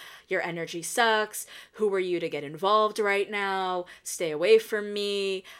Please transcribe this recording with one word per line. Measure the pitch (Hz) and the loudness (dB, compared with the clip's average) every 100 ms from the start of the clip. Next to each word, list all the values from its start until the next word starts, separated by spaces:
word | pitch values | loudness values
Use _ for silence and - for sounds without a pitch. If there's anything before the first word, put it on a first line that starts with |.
| - - - | -18 -16 -4
"Your | 185 | -2
energy | 170 165 165 170 | -2 -4 -6 -8
sucks. | 165 254 226 214 208 - - - - | -4 2 4 4 0 -6 -14 -16 -14
Who | - 214 | -2 0
are | 190 | 2
you | 185 170 | 0 -2
to | 165 | -2
get | 147 143 | -4 -8
involved | 156 190 214 214 214 | -2 2 4 4 2
right | 202 196 202 | 0 0 0
now? | 208 196 190 185 180 180 - | -2 -2 0 0 -2 -6 -12
Stay | - - 165 | -10 -4 -2
away | 151 185 220 | 2 6 6
from | 220 214 208 | 6 -4 -4
me. | 208 202 202 196 190 - | -4 -2 -2 -2 -4 -8